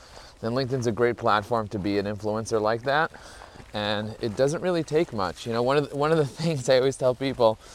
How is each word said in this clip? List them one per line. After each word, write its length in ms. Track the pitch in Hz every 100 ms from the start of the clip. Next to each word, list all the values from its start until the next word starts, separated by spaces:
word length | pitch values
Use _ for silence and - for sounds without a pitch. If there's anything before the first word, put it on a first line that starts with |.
| - - - -
then 100 | 113
LinkedIn's 360 | 123 127 135 120
a 40 |
great 240 | 107 120 113
platform 540 | 113 104 101 113 104
to 100 | 107
be 200 | 98 101
an 60 | 98
influencer 560 | 104 107 107 107 110
like 220 | 107 117
that. 280 | 135 143 160 - - - - - -
And 400 | 107 104 104 107 117
it 160 | 120 101
doesn't 260 | 139 165
really 220 | 180 170
take 300 | 151 151 170
much. 340 | 110 90 - 120
You 60 |
know, 100 | 117
one 140 | 123 147
of 120 | 139
the, 60 | 139
one 160 | 151
of 60 | 165
the 80 | 139
<laughs> 160 | 104
things 260 | 165 147 131
I 120 | 131
always 180 | 135 -
tell 180 | 127 123
people 420 | 135 123 113 110 -